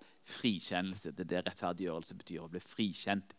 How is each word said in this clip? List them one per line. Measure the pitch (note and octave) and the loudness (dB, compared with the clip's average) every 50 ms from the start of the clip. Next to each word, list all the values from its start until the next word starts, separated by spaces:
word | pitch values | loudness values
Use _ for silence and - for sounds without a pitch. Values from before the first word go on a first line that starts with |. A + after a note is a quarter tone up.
| - - - - - | -6 -16 -20 -18 -8
frikjennelse. | - - - - A#2+ G2 - - - F2+ F2+ F#2 F#2+ F#2 G2+ - D#2+ C#2+ | -6 -2 2 4 4 4 4 2 2 2 4 2 2 0 -2 -4 -4 -2
Det | F2+ E2+ | -2 0
er | E2 F2 | 2 2
det | F2+ - F2+ | 2 2 0
rettferdiggjørelse | - - G#2 F2 E2+ E2+ F#2 F2 D#2+ E2 - - F2+ - | -2 0 0 0 0 0 0 0 0 -2 -4 -6 -8 -10
betyr, | - - E2+ E2 E2+ | -8 -8 -6 -6 -6
å | E2 | -6
bli | F2 F2+ - | -6 -8 -8
frikjent | - - - A2 G2 F2 - - G2 G2+ G2+ - - - | -6 0 2 2 2 2 0 2 2 2 2 0 -4 -4